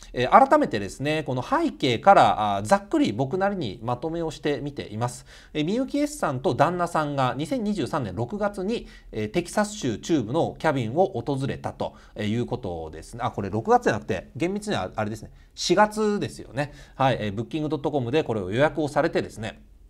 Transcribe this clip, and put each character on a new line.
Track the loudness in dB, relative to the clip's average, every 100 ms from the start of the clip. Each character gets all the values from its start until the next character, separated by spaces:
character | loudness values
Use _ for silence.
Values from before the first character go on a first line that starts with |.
| -10
え | -2 6
ー、 | 6 6
改 | 4
め | 2
て | -2
で | -4
す | -6
ね、 | -2 -2 -2
こ |
の | -4
背 | -2 0 0
景 | -2 0 4
か | 8
ら、 | 8 8 6 2 0
あ |
ー、 |
ざ | 2 0
っ | 2
く | 0
り | 2
僕 | 0 -2 0
な | -2
り | -2
に | -4 -6
ま | -4 -4
と | -4
め | -4
を | -6
し | -4
て | -2 -2
み | -4
て | -8 -8
い | -4
ま | -4
す。 | -6 -16 -20 -8
え | -4
ー、 |
み | 0 0
ゆ | 0
き | 0
エ | -2
ス | -2
さ | -2
ん | 0
と | 0
旦 | 4 2 2
那 | 0
さ | 0
ん | 0 0
が | 0 0
二 | -4
千 | -2
二 | -2
十 | -2 -2
三 | -2
年 | -2
六 | -4 -4 -2
月 | -2 -2
に、 | -4 -4 -6 -18 -10
え | -6 -2
ー、 |
テ | -2
キ | -2
サ | 0
ス | -2
州 | -2 -2 -2
中 | 0 0
部 | 2
の | 0 0 0
キ | 0
ャ |
ビ | 2
ン | 2
を | 2 2
訪 | 0 -2 -2 -2
れ | -4
た | -6
と | -6 -6 -8 -14 -4
い | -2
う | 0
こ | -2 -4
と | -6 -8 -8
で | -12
す | -14
ね。 | -6
あ、 | -6
こ | -4
れ | -4
六 | -2 4
月 | 4
じ | 4
ゃ |
な | 0
く | -2
て、 | -4 -6
厳 | -4 -4
密 | -2 -4
に |
は | -4 -2 -4
あ |
れ | -4
で |
す | -6
ね、 | -12 -18 -20
四 | -6 2 4
月 | 4 2 0 0
で | -2
す | -6
よ | -8
ね。 | -6 -6 -8 -10 0
は | 2
い、 | 2
え | -2
ー、 |
ブ | -4
ッ | -4
キ | -4
ン |
グ | -2
ド | -2
ッ |
ト | -2
コ | -2
ム | 0
で | 0
こ | 2
れ | -2
を | 0
予 | 2
約 | 2 2
を | -2
さ | 2
れ | 0
て | 0
で | -4
す | -6
ね、 | -10 -10 -18 -20